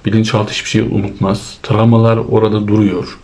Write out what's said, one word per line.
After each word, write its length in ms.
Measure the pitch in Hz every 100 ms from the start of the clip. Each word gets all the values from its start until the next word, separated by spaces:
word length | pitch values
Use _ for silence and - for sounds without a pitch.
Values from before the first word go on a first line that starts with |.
| -
Bilinçaltı 460 | 110 107 107 107
hiçbir 160 | - -
şeyi 160 | 110
unutmaz. 760 | 113 104 101 - 95 101 - -
Travmalar 540 | - 107 113 113 113 113
orada 520 | 110 113 107 107 104
duruyor. 500 | 104 101 90 - -